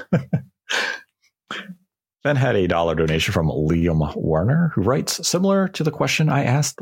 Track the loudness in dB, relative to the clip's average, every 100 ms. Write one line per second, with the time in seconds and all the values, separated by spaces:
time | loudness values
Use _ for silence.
0 | -2 -2 0 -6 -6 _ -8 -4 -4 -8
1 | -16 _ _ _ -14 -14 -14 -20 _ _
2 | _ _ -2 2 2 2 2 2 0 2
3 | 0 0 0 0 0 0 0 2 2 2
4 | -2 -2 0 0 2 2 2 0 0 0
5 | -2 -6 -2 0 2 2 0 -2 -4 -2
6 | -2 2 2 2 2 0 -2 -4